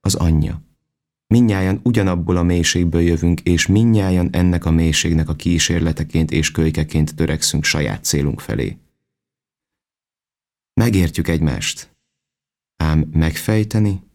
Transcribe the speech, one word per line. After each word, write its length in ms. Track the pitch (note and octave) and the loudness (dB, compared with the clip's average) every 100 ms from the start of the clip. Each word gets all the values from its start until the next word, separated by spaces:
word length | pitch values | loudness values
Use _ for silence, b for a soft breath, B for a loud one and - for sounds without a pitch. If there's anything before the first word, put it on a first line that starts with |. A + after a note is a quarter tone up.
az 140 | F#2+ | -2
anyja. 520 | F#2+ E2 D#2+ D2 - - _ _ _ _ _ _ | 0 2 2 0 -6 -14 _ _ _ _ _ _
Mindnyájan 540 | A#2 A#2+ F#2+ F#2+ F#2+ | 2 4 2 0 0
ugyanabból 540 | B2 A#2 F#2+ F2 E2 F2+ | 0 0 0 -2 0 0
a 60 | |
mélységből 580 | F2 F2 D#2+ - F2 E2+ | 2 2 0 0 0 2
jövünk, 400 | E2+ E2 E2+ F2 | 2 2 0 0
és 260 | - F2 - | 0 0 2
mindnyájan 640 | G2 A#2 A2 F#2+ F2+ F2 | 2 4 2 2 0 0
ennek 320 | - F2+ F2 | 0 0 2
a 60 | E2 | 0
mélységnek 580 | E2 E2 D#2 E2+ D#2+ D#2 | 2 2 0 0 0 0
a 60 | |
kísérleteként 960 | D#2 - E2+ - F2 D#2+ D#2 D2+ E2+ D#2+ | -4 -2 0 0 0 -2 -2 -4 -2 0
és 200 | D#2+ D#2 | -2 -2
kölykeként 640 | - D#2+ D2+ D2+ D#2+ D2+ | 0 -2 0 -2 -2 -2
törekszünk 500 | - E2 D2 - D2 | -2 -2 -2 -2 -2
saját 400 | D2+ D#2 C#2+ G1+ | -2 -2 -4 -6
célunk 360 | - D2 C#2+ - | -4 -2 -2 -6
felé. 380 | - - G#1 - _ _ _ _ _ _ _ _ _ _ _ _ _ _ _ _ _ _ _ - | -8 -6 -6 -8 _ _ _ _ _ _ _ _ _ _ _ _ _ _ _ _ _ _ _ 0
Megértjük 480 | A#2 G#2 E2+ - E2+ | 2 4 2 0 -2
egymást, 680 | E2 D#2 B1+ - - - _ _ _ _ _ _ _ _ _ | 0 0 -2 -6 -8 -14 _ _ _ _ _ _ _ _ _
ám 320 | D#2+ D#2 D2+ | 0 2 0
megfejteni 880 | D#2+ D#2+ D2+ - A2 G#2+ A2 G#2 F#2+ - | 0 0 -2 -2 -2 0 0 0 -2 -10